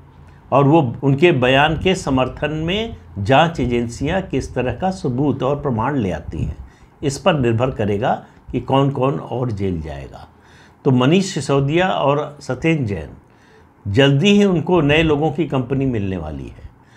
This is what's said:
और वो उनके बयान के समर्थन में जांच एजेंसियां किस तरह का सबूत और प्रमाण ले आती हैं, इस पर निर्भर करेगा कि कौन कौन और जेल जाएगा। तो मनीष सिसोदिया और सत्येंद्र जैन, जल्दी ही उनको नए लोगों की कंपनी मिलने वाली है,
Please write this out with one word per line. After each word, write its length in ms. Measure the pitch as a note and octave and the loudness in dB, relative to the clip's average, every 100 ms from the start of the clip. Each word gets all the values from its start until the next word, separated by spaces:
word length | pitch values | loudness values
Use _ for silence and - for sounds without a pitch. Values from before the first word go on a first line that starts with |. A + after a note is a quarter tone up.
| - - - - - | -20 -20 -20 -20 0
और 120 | C3 | 4
वो 180 | C#3 E3 C3 A2 | 6 4 2 0
उनके 280 | C3+ C#3 F3 | 0 4 4
बयान 460 | C#3 B2 C3+ D#3 D#3+ | 4 4 4 2 2
के 180 | F#3 F#3 | 0 -2
समर्थन 560 | - C3 B2+ - D3+ D#3 | 0 0 -2 -4 -6 -4
में 380 | D#3+ G3+ A#3 - - - | -4 -4 -6 -10 -14 -6
जांच 400 | G2 C3+ E3 E3 | 2 4 4 0
एजेंसियां 640 | B2 A#2+ A#2 A#2 C#3 F#3+ | 0 0 -2 -4 -4 -2
किस 320 | F#3+ C3+ A#2+ C3 | -2 -4 -4 -4
तरह 180 | B2 | -4
का 180 | A2+ F#3 | -2 -4
सबूत 520 | F#3 D3 A#2+ D3 C#3+ | -2 -4 0 0 0
और 180 | C3+ C#3+ | -2 -2
प्रमाण 360 | C#3+ A#2 A#2 C#3 | -2 -2 -2 -2
ले 140 | F#2+ | -2
आती 320 | E2 - D#2+ | -4 -8 -6
हैं, 120 | - - - - - _ | -6 -8 -16 -20 -20 _
इस 140 | D3 C#3 | -6 -2
पर 220 | F#3+ D#3 | 0 2
निर्भर 300 | A#2+ A2+ C3 | 2 0 -2
करेगा 440 | C3 G#2 G2+ C3 - - - - | -2 -2 -2 -2 -4 -8 -20 -8
कि 100 | B2+ | -8
कौन 280 | A#2 C3+ C#3 | -2 0 0
कौन 300 | C3+ B2+ D#3 | 0 -2 -4
और 320 | - B2 B2+ | -6 -6 -6
जेल 300 | G2 G2 F2 | -4 -4 -4
जाएगा। 460 | D#2 C#2+ C2 - - _ _ - - _ C#3+ | -6 -12 -14 -18 -20 _ _ -20 -20 _ 0
तो 60 | |
मनीष 420 | B2+ B2+ F#3 F#3 | 4 4 4 2
सिसोदिया 540 | D#3 C#3 C#3 C#3 E3 F#3 | -4 0 0 2 0 0
और 480 | - C#3+ C#3+ D3 - | 0 0 0 -2 -8
सत्येंद्र 440 | - B2+ E3 D#3+ A2+ | -8 -2 0 0 0
जैन, 240 | F#2 D2+ - _ _ _ - _ _ G2+ | -4 -8 -16 _ _ _ -20 _ _ -2
जल्दी 460 | G2+ C#3 C#3 G3+ | 4 4 4 4
ही 120 | G3+ | 4
उनको 380 | G3+ F3+ - F3+ | 4 2 2 2
नए 220 | C#3+ D3+ | 4 4
लोगों 280 | E3 C#3+ D#3 | 2 2 0
की 140 | C#3+ C#3+ | -2 -2
कंपनी 400 | C3+ B2 C3+ C3+ | -2 -2 -2 0
मिलने 320 | A2+ G2 F#2+ | -2 -2 -4
वाली 300 | D#2 C#2+ B1+ | -6 -10 -12
है, 220 | - - - _ | -16 -20 -20 _